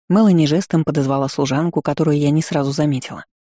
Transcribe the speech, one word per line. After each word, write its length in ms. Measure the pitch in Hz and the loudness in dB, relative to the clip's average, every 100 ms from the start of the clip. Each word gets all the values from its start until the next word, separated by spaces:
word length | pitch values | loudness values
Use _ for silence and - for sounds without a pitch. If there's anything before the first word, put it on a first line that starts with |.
| - | 0
Мелани 380 | 196 214 170 147 | 2 4 4 4
жестом 380 | 165 - 165 | 0 0 -2
подозвала 440 | 151 147 135 139 135 | 0 0 0 0 -2
служанку, 540 | - 139 135 170 165 | -2 -2 0 -2 -2
которую 360 | 147 143 156 147 | -4 -2 0 2
я 100 | 143 | 2
не 140 | 156 | 0
сразу 280 | - 151 139 | 0 -2 -2
заметила. 540 | 135 151 131 - - - _ | -2 -2 -2 -6 -16 -20 _